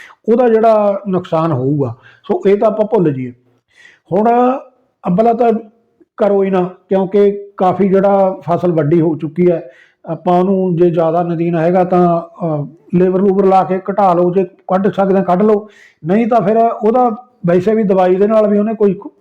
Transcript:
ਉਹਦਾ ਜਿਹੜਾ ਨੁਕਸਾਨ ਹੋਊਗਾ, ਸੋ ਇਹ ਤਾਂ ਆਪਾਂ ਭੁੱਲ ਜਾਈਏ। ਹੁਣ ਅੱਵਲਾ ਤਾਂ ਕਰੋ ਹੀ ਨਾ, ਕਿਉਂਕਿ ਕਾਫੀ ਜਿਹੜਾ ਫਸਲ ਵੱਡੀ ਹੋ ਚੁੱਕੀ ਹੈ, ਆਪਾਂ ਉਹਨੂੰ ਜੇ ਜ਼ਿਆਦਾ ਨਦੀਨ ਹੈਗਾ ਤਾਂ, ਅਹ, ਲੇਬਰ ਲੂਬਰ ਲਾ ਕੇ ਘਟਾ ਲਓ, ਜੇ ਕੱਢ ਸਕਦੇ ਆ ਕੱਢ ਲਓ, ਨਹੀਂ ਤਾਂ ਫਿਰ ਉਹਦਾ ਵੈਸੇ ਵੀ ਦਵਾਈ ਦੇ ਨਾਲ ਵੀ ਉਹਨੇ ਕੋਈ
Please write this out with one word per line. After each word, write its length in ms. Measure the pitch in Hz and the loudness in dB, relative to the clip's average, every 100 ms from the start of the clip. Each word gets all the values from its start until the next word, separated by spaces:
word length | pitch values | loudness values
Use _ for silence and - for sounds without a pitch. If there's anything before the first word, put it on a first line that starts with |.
| - _ - | -20 _ -2
ਉਹਦਾ 180 | 240 247 | 0 2
ਜਿਹੜਾ 520 | 220 226 214 208 196 202 | 2 2 2 0 -2 -4
ਨੁਕਸਾਨ 440 | 180 - 160 160 | -6 -4 -4 -2
ਹੋਊਗਾ, 440 | 135 131 147 127 117 - _ | -2 -2 -2 -4 -8 -18 _
ਸੋ 180 | - 202 196 | -6 -2 0
ਇਹ 100 | 202 | 2
ਤਾਂ 100 | 220 | 0
ਆਪਾਂ 180 | 220 214 | 0 -2
ਭੁੱਲ 280 | 220 160 | 0 0
ਜਾਈਏ। 200 | 131 127 - _ _ _ _ - _ - | -2 -8 -12 _ _ _ _ -20 _ -6
ਹੁਣ 160 | 175 226 240 247 269 - _ _ _ 202 | -2 0 2 0 -2 -8 _ _ _ -2
ਅੱਵਲਾ 260 | 180 233 | 0 2
ਤਾਂ 180 | 226 233 214 - _ _ _ _ - | 2 0 0 -6 _ _ _ _ -4
ਕਰੋ 260 | 202 202 | 0 0
ਹੀ 60 | 196 | 0
ਨਾ, 200 | 190 180 - - | 0 -2 -8 -4
ਕਿਉਂਕਿ 600 | 190 185 202 202 202 - - | -2 0 2 2 0 -8 -2
ਕਾਫੀ 320 | 185 180 196 | -2 0 2
ਜਿਹੜਾ 460 | 190 196 196 190 185 - | 2 2 2 0 -2 -4
ਫਸਲ 220 | 170 180 | -2 0
ਵੱਡੀ 300 | 160 143 170 | 0 0 2
ਹੋ 140 | 160 151 | 0 -2
ਚੁੱਕੀ 360 | 160 147 180 | -6 -2 0
ਹੈ, 180 | 165 - - _ _ - | 0 -6 -20 _ _ -12
ਆਪਾਂ 340 | 156 185 180 | -6 0 0
ਉਹਨੂੰ 360 | 185 190 185 165 | 2 0 0 2
ਜੇ 140 | 175 | 2
ਜ਼ਿਆਦਾ 340 | 170 165 170 | 2 0 0
ਨਦੀਨ 320 | 175 165 170 170 | -2 -4 -2 0
ਹੈਗਾ 280 | 165 180 | 0 0
ਤਾਂ, 380 | 180 180 175 170 | 2 2 2 0
ਅਹ, 440 | - - 170 151 143 - _ 180 | -4 -8 -6 -6 -8 -14 _ 0
ਲੇਬਰ 240 | 185 190 | 2 2
ਲੂਬਰ 260 | 202 190 190 | 0 2 2
ਲਾ 180 | 190 | 2
ਕੇ 160 | 180 185 196 | 0 -4 -4
ਘਟਾ 220 | 190 196 | 0 0
ਲਓ, 200 | 175 180 | 2 0
ਜੇ 100 | 185 | 0
ਕੱਢ 440 | 180 - - 185 202 | -4 -8 -6 -2 -2
ਸਕਦੇ 300 | - 196 196 | -2 0 0
ਆ 60 | |
ਕੱਢ 180 | 185 180 | 0 0
ਲਓ, 260 | 214 208 214 - - _ 156 | 2 0 -4 -18 -20 _ -2
ਨਹੀਂ 220 | 208 226 | -2 0
ਤਾਂ 140 | 233 | 0
ਫਿਰ 160 | 175 226 | 0 0
ਉਹਦਾ 520 | 233 - 214 247 247 220 - _ 175 | 0 0 0 2 0 -2 -12 _ 0
ਵੈਸੇ 300 | 180 185 220 | 0 0 0
ਵੀ 80 | |
ਦਵਾਈ 320 | 202 190 180 185 | 0 2 2 2
ਦੇ 120 | 208 | 2
ਨਾਲ 200 | 220 208 | 2 2
ਵੀ 120 | 208 | 0
ਉਹਨੇ 140 | 208 | -2
ਕੋਈ 260 | 214 202 180 302 - | 0 -2 -2 -8 -20